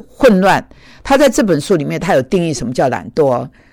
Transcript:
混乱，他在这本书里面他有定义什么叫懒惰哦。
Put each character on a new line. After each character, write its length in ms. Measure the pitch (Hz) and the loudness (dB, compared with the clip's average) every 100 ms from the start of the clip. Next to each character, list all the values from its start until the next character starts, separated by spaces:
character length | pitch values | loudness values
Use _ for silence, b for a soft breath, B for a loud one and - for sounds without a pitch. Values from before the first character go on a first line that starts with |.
| - | -2
混 320 | - 262 185 | 2 2 4
乱， 240 | 190 143 - b b b | 2 0 -2 b b b
他 160 | - 269 | 0 2
在 100 | 285 | 2
这 140 | 294 | 2
本 180 | 220 147 | 0 0
书 140 | - | 0
里 100 | 175 | -2
面 140 | 143 165 | -2 -6
他 160 | 165 | -2
有 80 | 156 | 0
定 240 | - 190 170 | 0 -2 -2
义 80 | |
什 100 | 143 | -4
么 80 | 117 | -6
叫 160 | 135 139 | -2 -2
懒 220 | 113 - | -2 -6
惰 140 | - 139 | -2 0
哦。 240 | 123 127 b b | 0 -4 b b